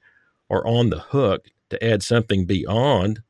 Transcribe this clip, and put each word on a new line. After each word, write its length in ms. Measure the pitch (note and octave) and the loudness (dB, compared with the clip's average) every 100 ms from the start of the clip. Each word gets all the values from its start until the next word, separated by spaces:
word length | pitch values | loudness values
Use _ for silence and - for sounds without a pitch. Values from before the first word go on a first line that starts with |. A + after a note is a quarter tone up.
| _ _ _ _ - | _ _ _ _ -4
are 160 | G2 - | -2 0
on 240 | A#2+ A#2+ | 2 2
the 100 | D#2 | -2
hook 480 | - C#3 A2+ F2+ - _ - | -4 0 0 0 -6 _ -12
to 120 | - A2+ | -4 0
add 160 | G#2+ | 0
something 440 | - A#2 G#2+ G2 F2+ | 2 0 2 0 0
beyond 760 | F#2+ - A2 C#3+ A2 G2+ A2 | -2 -2 0 2 2 0 -4